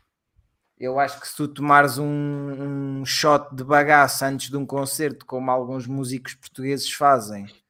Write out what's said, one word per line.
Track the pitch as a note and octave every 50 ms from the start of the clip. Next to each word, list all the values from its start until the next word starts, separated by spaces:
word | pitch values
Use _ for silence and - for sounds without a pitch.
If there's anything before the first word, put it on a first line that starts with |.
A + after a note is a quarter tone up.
| _ _ _ _ _ _ _ _ _ _ _ _ _ _ _ _
eu | B2 B2+ B2+ C3+
acho | C#3+ C3+ - -
que | -
se | - -
tu | - D3+ D3
tomares | C#3+ D3 D3 D3 C#3+ C#3+ C#3+ C#3 A#2+ C3+
um, | D3 D3 D3 D3 D3 C#3+ C#3+ C#3+ C#3+ C#3+ C#3 C3+ C#3 C#3+ C#3 C#3 C#3 C3+ C3+ C3+
um | C3+
shot | C3 - - - D3+ D3 C#3+ C#3+ -
de | C3+ C3 B2+
bagaço | C3+ D3 D3 D3 D3 D3+ D3 C#3 C3 - - C3+
antes | C3+ C#3 C3 - A#2+
de | C3+
um | C#3+ C#3
concerto, | B2 C3+ C#3 C#3 C3 - - D#3 C#3+ B2 - -
como | - C3+ B2+ C3 B2+
alguns | B2+ C3 B2 A#2+ C3 C3 A#2+
músicos | A#2+ C3+ C#3 C3 B2 C3 C3 C3 - -
portugueses | _ _ - _ - C3 C3+ C#3 C3 - -
fazem | - - D3 C#3+ C#3 B2 G#2+ G#2 G#2+ G2+ G2 G2 - _ _